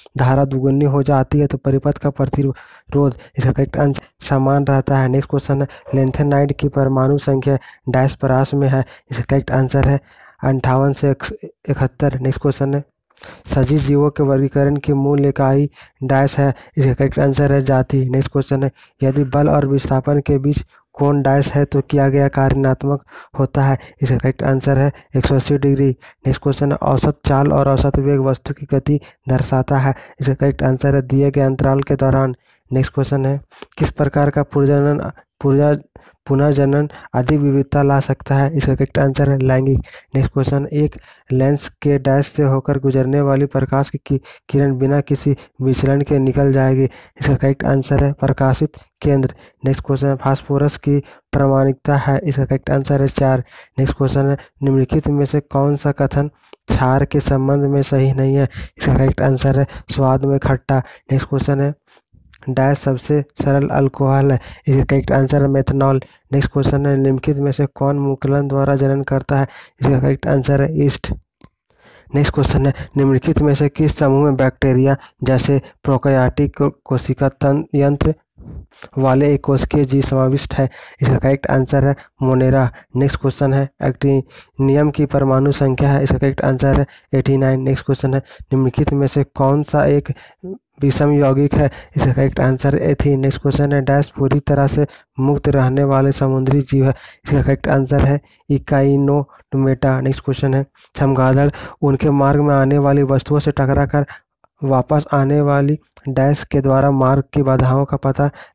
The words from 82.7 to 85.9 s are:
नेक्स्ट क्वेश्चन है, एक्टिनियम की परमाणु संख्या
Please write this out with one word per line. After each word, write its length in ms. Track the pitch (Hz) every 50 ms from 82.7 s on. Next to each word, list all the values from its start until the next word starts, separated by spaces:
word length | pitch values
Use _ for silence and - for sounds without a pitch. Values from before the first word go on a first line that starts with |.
| - - - _ -
नेक्स्ट 240 | 123 139 139 - -
क्वेश्चन 340 | - 139 - - 143 135 135
है, 160 | 139 139 135 _ - -
एक्टिनियम 1080 | 135 127 - - 139 139 135 135 _ - - - _ _ - 135 135 135 147 151 151
की 160 | 143 - 147
परमाणु 460 | 135 - 139 135 135 131 131 139 143 139
संख्या 400 | - 143 135 127 - 143 139